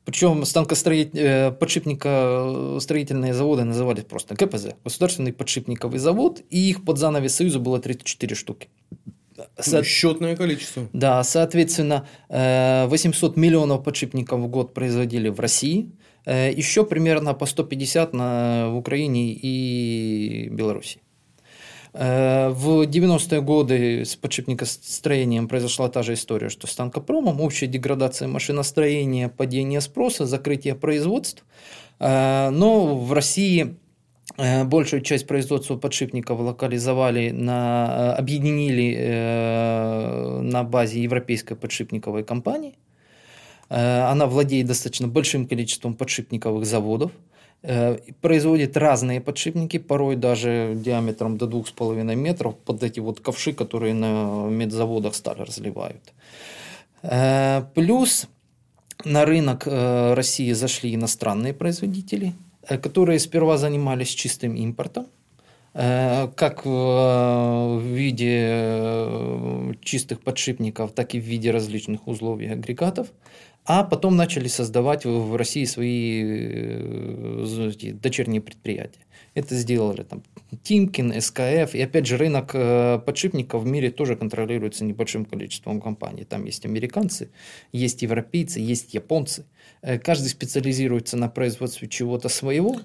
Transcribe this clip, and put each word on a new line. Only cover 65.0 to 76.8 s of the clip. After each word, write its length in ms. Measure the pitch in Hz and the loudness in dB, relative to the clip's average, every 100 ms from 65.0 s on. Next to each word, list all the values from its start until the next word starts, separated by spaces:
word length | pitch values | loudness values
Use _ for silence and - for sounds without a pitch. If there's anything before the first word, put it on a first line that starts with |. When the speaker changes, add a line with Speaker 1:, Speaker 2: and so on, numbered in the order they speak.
| 254 _ _ _ _ _ _ | -10 _ _ _ _ _ _
Speaker 1:
э, 540 | - 123 127 127 127 131 - | -4 0 2 2 0 -2 0
как 300 | 151 151 139 | 0 0 -4
в, 40 | |
э, 1080 | 127 127 127 127 123 123 120 120 120 120 117 | 0 2 4 4 4 2 2 2 0 0 -2
в 40 | |
виде, 640 | 123 123 139 117 120 120 113 | -2 -2 -2 0 0 2 2
э, 1200 | 117 113 113 113 113 113 117 120 120 120 - 127 113 | 0 0 0 -2 -2 -2 -4 -4 -4 -4 -6 -6 -8
чистых 400 | - 131 - 113 | -6 -6 -4 -6
подшипников, 680 | - 123 - 127 110 - 110 | -6 -4 -4 -4 -6 -4 -6
так 220 | - - 120 | -4 -4 -4
и 40 | |
в 40 | 113 | -4
виде 260 | 117 113 | -2 0
различных 560 | 113 107 107 110 107 - | 0 -2 -6 -6 -8 -6
узлов 320 | 110 113 110 | -6 -6 -6
и 60 | 110 | -6
агрегатов, 640 | 110 117 123 175 185 226 - _ - - _ - | -8 -8 -2 -2 -2 -8 -10 _ -20 -20 _ 0
а 140 | 180 | 2
потом 320 | 202 156 190 175 | 2 0 2 4
начали 320 | 170 139 123 | 2 0 -4
создавать 580 | - 113 120 127 147 123 | -4 -2 0 2 0 0
в, 40 | |
в 260 | 117 110 117 | -2 -2 -2
России 300 | 117 131 123 | -2 -2 -4
свои, 580 | - 120 120 117 110 | -2 -2 -2 -2 -2
э, 1200 | 107 107 57 57 57 57 | -2 -2 -4 -6 -6 -6